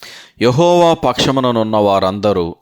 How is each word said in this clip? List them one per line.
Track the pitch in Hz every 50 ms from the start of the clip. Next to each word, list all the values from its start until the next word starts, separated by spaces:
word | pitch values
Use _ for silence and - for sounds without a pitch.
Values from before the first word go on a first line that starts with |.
| - - - - - - _ -
"యెహోవా | 107 123 123 147 175 175 175 175 175 170 160
పక్షముననున్న | 160 - 127 123 - - 143 131 135 127 123 117 113 110 110 110
వారందరూ | 107 104 101 98 98 95 92 98 101 98 104 98 92 85 85 85 _